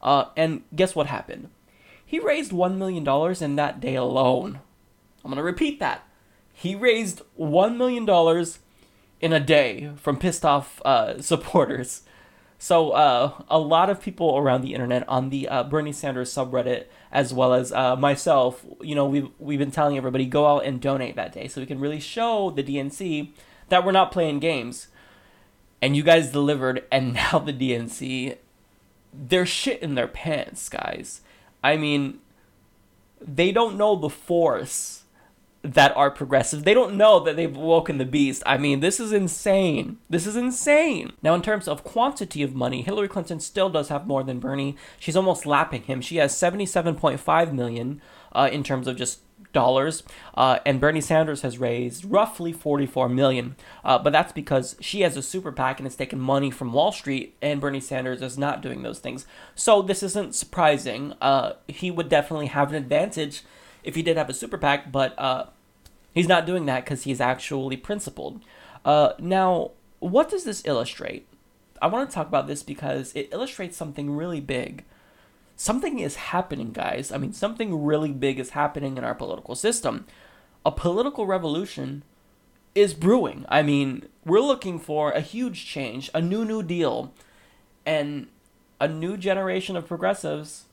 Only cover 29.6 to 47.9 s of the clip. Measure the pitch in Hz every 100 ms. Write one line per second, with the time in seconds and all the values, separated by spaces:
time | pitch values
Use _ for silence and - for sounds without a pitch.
29.6 | 269 247 165 135 120 - 165 147 - -
30.6 | - - 50 50 - - _ _ _ _
31.6 | 131 156 151 143 139 - _ _ _ _
32.6 | _ _ _ _ _ _ 175 139 180 202
33.6 | 233 202 208 196 151 - - 170 165 110
34.6 | - - - - _ _ _ _ _ _
35.6 | 147 135 139 - 139 139 127 135 123 151
36.6 | 151 226 226 202 214 196 160 151 160 139
37.6 | 160 165 165 143 131 147 139 - - 139
38.6 | 143 139 165 196 226 214 180 - 214 196
39.6 | 185 160 - - _ 165 185 220 247 254
40.6 | 302 294 320 208 - - 156 175 180 214
41.6 | - 147 - 226 254 - 202 151 139 135
42.6 | 123 127 127 208 202 202 165 160 - -
43.6 | 190 165 143 143 113 135 135 123 127 139
44.6 | 139 143 - - - 165 190 170 147 143
45.6 | 131 127 - 131 123 165 143 - 175 190
46.6 | 196 190 170 156 156 139 - 160 170 139
47.6 | 120 117 123